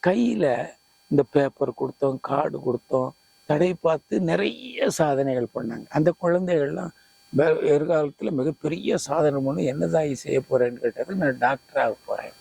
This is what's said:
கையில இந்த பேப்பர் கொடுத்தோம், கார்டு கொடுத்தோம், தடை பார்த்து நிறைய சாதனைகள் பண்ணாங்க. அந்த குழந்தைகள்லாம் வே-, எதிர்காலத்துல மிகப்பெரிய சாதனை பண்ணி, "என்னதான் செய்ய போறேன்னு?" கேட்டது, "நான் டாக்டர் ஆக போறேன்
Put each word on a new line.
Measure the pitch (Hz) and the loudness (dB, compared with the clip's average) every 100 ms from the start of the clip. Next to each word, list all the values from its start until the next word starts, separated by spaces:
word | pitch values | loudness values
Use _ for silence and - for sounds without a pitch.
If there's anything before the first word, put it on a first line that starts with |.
| 175 | 2
கையில | 208 240 220 156 123 - - _ _ _ | 2 0 2 0 0 -4 -12 _ _ _
இந்த | 147 139 | 0 2
பேப்பர் | 147 135 - 131 | 2 0 0 -4
கொடுத்தோம், | 117 131 - 139 131 | -2 -6 -2 -2 -2
கார்டு | - 139 156 139 | -4 -2 -2 -4
கொடுத்தோம், | 139 120 _ 131 127 - _ _ _ | -4 -4 _ -2 -2 -8 _ _ _
தடை | 151 180 | 2 2
பார்த்து | 180 170 156 _ 214 | 2 0 0 _ -2
நிறைய | 170 175 208 233 254 247 269 | 0 0 -2 -4 -12 -2 -2
சாதனைகள் | - 156 135 139 127 117 - | 2 0 2 0 0 -2 -6
பண்ணாங்க. | 117 113 110 | -8 -8 -4
அந்த | 147 156 165 | 2 2 2
குழந்தைகள்லாம் | 175 175 185 170 143 165 - - _ _ _ 139 | 0 0 2 0 0 -4 -8 -12 _ _ _ 2
வே-, | 160 160 160 | 4 4 4
எதிர்காலத்துல | 143 151 160 147 - - | 2 2 0 0 -4 -4
மிகப்பெரிய | 143 139 156 151 170 202 - | -2 -2 -2 -6 -4 -2 -2
சாதனை | - 147 151 139 | 0 2 2 2
பண்ணி, | 135 156 | -2 0
"என்னதான் | 156 139 165 165 151 127 | -2 0 0 2 0 -4
செய்ய | 147 131 | -2 -2
போறேன்னு?" | - 131 123 123 | 0 2 2 0
கேட்டது, | 120 110 127 190 | -4 -4 -6 -2
"நான் | 147 127 | -2 2
டாக்டர் | 123 135 _ 139 | 0 0 _ -2
ஆக | 123 - - | -2 -2 -6
போறேன் | 104 113 - | -8 -8 -18